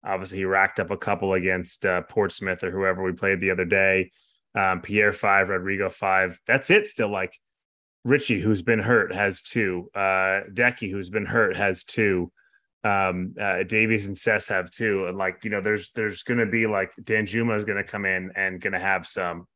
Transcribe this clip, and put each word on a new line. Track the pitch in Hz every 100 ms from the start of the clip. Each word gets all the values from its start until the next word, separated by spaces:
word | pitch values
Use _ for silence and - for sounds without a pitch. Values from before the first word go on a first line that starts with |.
Obviously, | 104 95 95 95
he |
racked | 95 95 98 -
up | 90
a | 98
couple | - 98 98
against, | 95 92 92 87 - 98
uh, | 90
Portsmouth | - - 98 - 98 92
or | 95
whoever | 92 95 92
we | 95
played | 87 98 98
the | 95
other | 92
day. | 87 98 95 95 90 _ _ _ _
Um, | 107 95 90
Pierre | 85 104 104
five, | 98 104 98 95
Rodrigo | 95 92 98 95
five. | - 98 95 95 85 -
That's | 131 -
it | 202 208
still. | - 107
Like, | 101 95 - _ _ _ _ _ _
Richie, | 120 143 - 104
who's | 98 104
been | 82 113
hurt, | 101 120 90
has | 92 101 -
two. | - 120 101 90 90
Uh, | 98 98 95 95 98 98
Decky, | 101 120 123 104
who's | 98 90
been | 107 101
hurt, | 117 104 90
has | 101 90
two. | - - 107 92 85 _ _ _ _ _
Um, | 110 98 95 90 90 -
uh, | 104 92
Davies | 92 110 110 113 98
and | 95
Cess | - 107 -
have | 98 87
two. | - 113 98 90
And, | 95
like, | 95 92
you | 110
know, | 101
there's, | 101 107 90
there's | - 107 92
gonna | - 120 110
be, | 113 113
like, | 101 95 -
Danjuma | 110 110 101 110 117 107
is |
gonna | 104 101
come | 101 104
in | 98 92 92
and | 95 95 92
gonna | 98 95
have | 95 95 85
some. | - 90 85 87